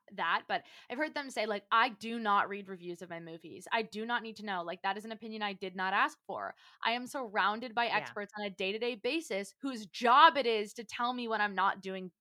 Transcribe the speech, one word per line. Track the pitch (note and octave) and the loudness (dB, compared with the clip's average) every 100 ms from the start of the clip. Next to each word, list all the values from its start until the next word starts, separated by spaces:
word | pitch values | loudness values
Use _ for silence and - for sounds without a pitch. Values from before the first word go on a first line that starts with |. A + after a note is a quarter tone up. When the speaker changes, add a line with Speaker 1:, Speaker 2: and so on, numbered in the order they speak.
| - | -14
Speaker 1:
that, | G3 E3+ G3+ - | -4 0 0 0
but | F#3+ - - - | -4 -4 -20 -10
I've | B3 | -4
heard | D#4 | -4
them | D4 C#4 | -4 -6
say, | A#3+ G#3+ | -4 -2
like, | G3+ - | -2 2
"I | A3+ B3+ | 4 4
do | G#3 A3+ A#3 | 0 -6 -2
not | A3 G3+ F#3 | 2 4 2
read | G3+ F#3+ | -2 -8
reviews | F#3 F3 E3+ | -12 -10 -10
of | F3 | -10
my | E3+ | -10
movies. | E3 E3 E3 - - | -10 -14 -14 -14 -2
I | A#3 | 0
do | A3 G#3 A3+ | 0 -6 -2
not | A#3+ | -2
need | A3 G#3+ | -2 -10
to | G#3 | -4
know. | F#3 | -4
Like, | E3+ F3+ | -4 -2
that | F#3+ G3 | -2 -2
is | A3 | -4
an | |
opinion | A3 A3+ A3 | -10 -8 -4
I | G#3 | -4
did | F#3+ F#3+ F#3 | -4 -8 -2
not | F#3 | 0
ask | G3+ C#4+ - - | 4 2 0 -8
for. | - - - - - | -6 -6 -8 -18 -4
I | - | -2
am | A#3+ B3 | -2 -4
surrounded | C#4+ A#3 G3+ F#3+ G#3+ A#3+ | -6 -4 2 2 2 -2
by | A3 A#3+ | 0 2
Speaker 2:
Yeah. | G#3 C3 | 0 -2
Speaker 1:
experts | G#3 G3+ G#3 | -8 -8 -6
on | G#3 | -6
a | |
day-to-day | F#3+ F#3+ G#3+ A#3+ A#3 | -2 -2 0 -2 -2
basis | B3 D#4+ D#4+ G3 G3 - | -2 -2 -2 -4 -4 -6
whose | C#4 A#3+ G#3 | -6 -6 -8
job | - A#3 C4 E4 C#4+ | 0 6 10 10 8
it | A#3+ | 2
is | A3 G#3 | 0 -2
to | - | -8
tell | G#3+ - A#3+ | -12 -4 -2
me | B3 A#3 | -2 -2
when | A3 | 0
I'm | G#3 F#3+ | 0 2
not | G3 - | 2 2
doing | F#3+ F#3+ F#3 _ | -4 -6 -8 _